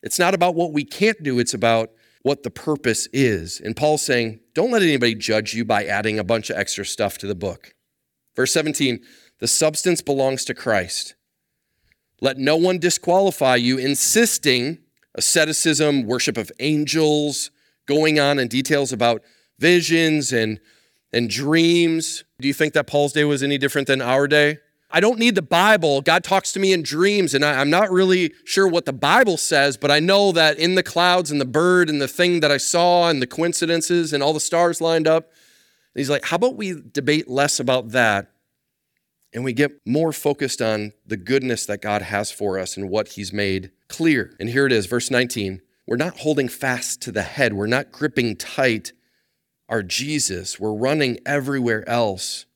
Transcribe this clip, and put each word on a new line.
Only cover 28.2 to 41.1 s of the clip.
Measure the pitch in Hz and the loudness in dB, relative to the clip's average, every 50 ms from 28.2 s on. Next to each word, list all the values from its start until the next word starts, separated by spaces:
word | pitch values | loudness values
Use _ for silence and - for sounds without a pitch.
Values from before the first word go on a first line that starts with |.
| 180 - - _ _ | 2 -2 -4 _ _
sure | - - 190 196 190 | -4 0 2 2 4
what | 165 170 - | 2 0 -2
the | - | -2
Bible | 139 123 - 143 160 254 269 220 185 | -6 -2 0 2 4 4 4 4 2
says, | - - - 165 143 139 143 135 | -2 -2 0 2 2 2 2 0
but | - - 147 | -2 0 2
I | 143 151 | 2 4
know | 160 180 196 202 202 196 | 4 4 4 4 4 4
that | 175 165 160 156 151 147 | 4 4 4 4 4 2
in | 160 175 185 | 0 2 2
the | 185 175 | 2 0
clouds | - - 170 175 180 175 185 175 147 | 0 0 2 2 4 4 2 0 0
and | 151 147 | -2 -2
the | 135 | -2
bird | 127 117 151 170 180 180 180 175 151 | 0 0 2 2 4 4 4 2 2
and | 151 143 | 0 -2
the | 139 | -2
thing | 131 - - 175 175 175 170 | -4 0 0 0 2 2 2
that | 156 147 | 2 2
I | 143 | 2
saw | 135 - - - 170 170 180 175 175 170 170 | 0 0 0 2 2 4 4 4 4 4 2
and | 160 139 | 2 0
the | 127 | -2
coincidences | - - - 165 170 170 - 175 160 170 165 160 - 180 170 170 156 | -4 -4 -2 -2 -2 0 -2 -2 0 0 0 0 0 0 0 0 0
and | 147 143 | -2 0
all | 143 147 | 0 0
the | 156 151 | 0 0
stars | - - - 165 175 170 170 - | -2 -2 2 2 2 2 0 0
lined | 165 165 165 165 156 160 | 0 0 0 2 2 2
up. | 160 165 160 | 2 2 0
And | _ _ _ _ _ _ _ _ _ _ _ _ _ _ - | _ _ _ _ _ _ _ _ _ _ _ _ _ _ -6
he's | 139 131 | -4 -2
like, | 147 147 - | -2 -4 -2
"How | - 165 | -2 -2
about | 175 220 254 262 | 0 0 0 -2
we | 208 214 190 180 151 - - | -2 -6 -6 -8 -8 -12 -8
debate | _ 143 131 135 151 156 160 - | _ -4 0 2 0 0 0 -2
less | 123 135 143 143 - - | -2 0 0 0 0 -2
about | 123 123 127 127 113 113 | 0 0 0 0 -2 -2
that | 107 127 120 110 104 98 101 _ _ _ _ _ _ _ _ _ _ _ _ _ _ _ _ _ _ _ _ _ | 0 2 2 2 2 0 -4 _ _ _ _ _ _ _ _ _ _ _ _ _ _ _ _ _ _ _ _ _
and | - 117 | -12 -8
we | 127 135 | -6 -6
get | 120 120 147 143 143 _ _ | -2 0 -2 -2 -2 _ _
more | - 123 151 165 165 | -2 0 0 0 -2
focused | 147 - - 147 143 - 143 127 - - | -4 -2 -2 -2 -2 0 -4 -6 -4 -4
on | 120 110 110 107 104 104 - _ _ | -2 -2 -2 -2 -4 -8 -12 _ _
the | - | -10